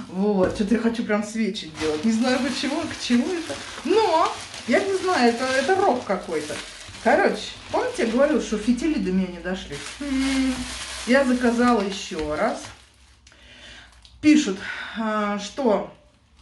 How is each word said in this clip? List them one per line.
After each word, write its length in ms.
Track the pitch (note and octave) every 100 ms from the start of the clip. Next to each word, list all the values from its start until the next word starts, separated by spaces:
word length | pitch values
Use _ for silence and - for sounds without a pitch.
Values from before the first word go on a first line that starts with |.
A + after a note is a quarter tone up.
| G3+
Вот, 460 | F3+ G#3 G3 F3+
что-то 200 | - G3
я 40 | A3
хочу 220 | A3+ A3+
прям 200 | G3 G#3
свечи 480 | G#3+ A3 G#3 - D#3+ D#3
делать. 240 | D#3 D3+
Не 60 | A3+
знаю 280 | A3 B3+ C4
почему, 420 | C4+ - B3+ D#4
к 200 | D#4 -
чему 240 | - A#3+
это. 300 | E4 E4+ D#4 C#4 - -
Но, 460 | D4 G#4 G4+ D#4+ G4+ - - - -
я 120 | D#4
не 100 | G4 F#4
знаю, 360 | F4+ D#4+ A#3+
это, 120 | A#3
это 300 | C4 C4 D#4+
рок 280 | F#4+ G4+ B3
какой-то. 500 | - F#3+ - D#3 D3+ D3 - - - -
Короче, 480 | A3 D#4 C4 F#3+ - - -
помните, 340 | F4 B4 -
я 60 | A3+
говорила, 300 | A#3+ D4+ B3
что 160 | - G#3
фитили 420 | B3 A#3+ D#4+ C#4+
до 120 | F#3
меня 160 | F#3 F#3
не 120 | F3
дошли? 360 | F3 F#3+ - C#3+ - -
М-м-м. 520 | C#4+ C4 C4+ C4+ C4 B3+ B3+ - - - -
Я 160 | C4+
заказала 560 | B3+ B3 B3 A3+ B3 A3+
еще 540 | G3 - - E3+ D3+
раз. 280 | D#3 A3+ - - - - _ _ _ - - - - - - - - - -
Пишут, 360 | D4+ D4+ G#3 F#3+ - - - G#3+
а, 400 | A3 G#3+ G#3 G3+
что... 540 | - - B3 F#3+ - - _ _ _ _